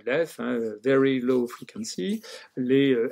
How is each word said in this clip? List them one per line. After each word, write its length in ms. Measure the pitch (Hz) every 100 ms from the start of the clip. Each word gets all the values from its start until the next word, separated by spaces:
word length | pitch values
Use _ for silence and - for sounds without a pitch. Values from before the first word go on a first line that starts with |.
| 110
L 200 | 147 160
F, 140 | -
hein, 200 | 120 120 113 107
Very 360 | 131 135 135 131
Low 280 | 123 127 120
Frequency, 760 | - - - 113 - 185 220 - - - -
les, 380 | 127 135 139
euh, 160 | 120 113